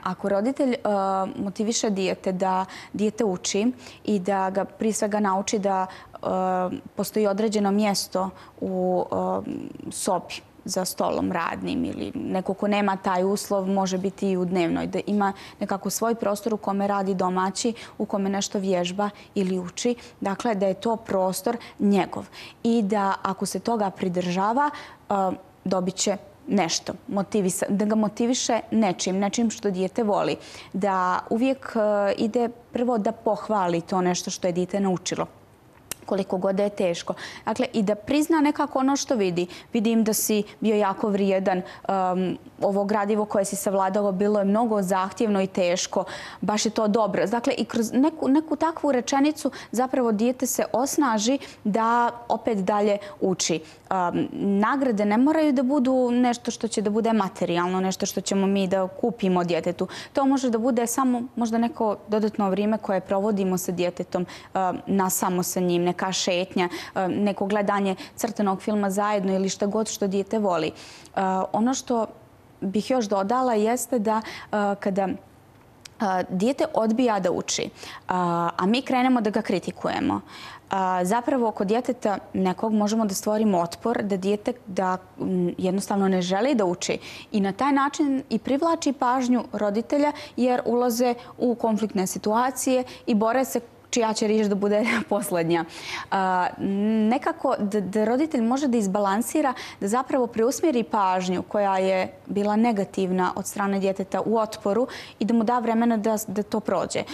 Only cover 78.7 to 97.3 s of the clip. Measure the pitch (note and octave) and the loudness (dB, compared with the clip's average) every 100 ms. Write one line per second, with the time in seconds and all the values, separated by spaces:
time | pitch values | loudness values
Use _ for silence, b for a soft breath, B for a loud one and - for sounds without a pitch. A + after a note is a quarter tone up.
78.7 | B3 C#4+ B3+ B3+ B3 G#3 A3 G#3 F3+ - | 0 0 0 2 0 0 -2 -2 -4 -4
79.7 | - - F#2 F2+ G3+ - B B B - | -6 -6 -4 -2 -4 -8 B B B -6
80.7 | G3 F#3 F#3 F3+ A#3 C4 C4 A3+ G#3+ G3 | -2 0 0 0 0 0 0 0 -2 -2
81.7 | A3+ B3+ B3 G#3+ F#3+ - G3 F#3 F3+ A3+ | -2 -2 -2 -2 -4 -6 -2 -2 -2 0
82.7 | G#3+ G#3 A3+ G#3 F#3+ G#3+ G#3+ A3 F3 E3+ | 0 0 0 -2 -2 -2 0 2 2 0
83.7 | - A3+ A#3+ G3+ G3 F#3+ G#3 B3 B3 - | -2 -4 -2 -2 -2 -2 -2 -2 -4 -4
84.7 | F#3 F#3 F#3 - - F#3+ F#3 F3 - F#3 | 0 2 0 -6 -6 0 2 2 2 0
85.7 | G3 - G3+ F#3+ F#3 F3+ G3 C4 A#3+ F3+ | 0 0 2 4 4 2 2 4 4 2
86.7 | F3 - - B B B G#3+ G3 F#3+ C#4 | 0 -2 -4 B B B 0 0 2 4
87.7 | C#4 C#4 D4+ D4 C4 - A3+ - C#4 E4+ | 4 2 2 0 0 -2 -2 0 0 2
88.7 | E4 D4 B3+ B3 C4 B3 B3 - G#3 G#3 | 2 0 0 2 2 2 2 0 -2 0
89.7 | G#3 A#3 D4 D4 C#4+ B - B3 B3 - | 0 0 2 2 -2 B 0 2 2 2
90.7 | A#3+ B3 A#3 B3 A#3+ B - B3 A#3 A3+ | 2 2 2 0 0 B -2 -2 0 2
91.7 | G#3 G#3 F#3+ F#3 G3+ G#3 A3 C4 C4 C4+ | 2 0 -2 -2 -2 0 2 2 0 0
92.7 | B3+ B3 B - G#3 A3 B3+ B3+ A#3+ - | 0 0 B 0 2 4 2 0 -2 -6
93.7 | - - B3 A3 G#3+ G#3+ G#3+ G#3 G3 G3+ | -18 -4 0 0 2 2 2 2 2 2
94.7 | G#3 A3 A#3 - G3+ G3+ F3 E3 E3+ - | 2 2 0 0 -2 0 0 2 2 0
95.7 | B B B B G3 F#3 F#3 F3 - G3 | B B B B 0 2 2 0 -2 -2
96.7 | G3 G#3+ A3 G#3+ C#4 E4+ | 0 2 2 2 2 0